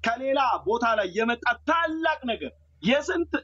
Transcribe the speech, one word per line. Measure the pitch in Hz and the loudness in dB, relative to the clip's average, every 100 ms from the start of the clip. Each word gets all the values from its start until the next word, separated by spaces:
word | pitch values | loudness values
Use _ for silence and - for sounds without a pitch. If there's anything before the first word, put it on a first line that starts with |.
ከሌላ | 226 233 269 269 254 180 | -4 -2 0 2 2 2
ቦታ | 339 233 233 | 0 0 2
ላይ | 214 190 | 2 0
የመጣ | 185 226 240 240 233 | 0 -2 0 0 -2
ታላቅ | - 330 330 320 320 302 | 0 0 0 0 -2 -2
ነገር | 247 214 139 - _ - | -4 -6 -6 -14 _ -6
የስንት፣ | 175 277 302 359 339 - | 0 2 2 -2 -2 -4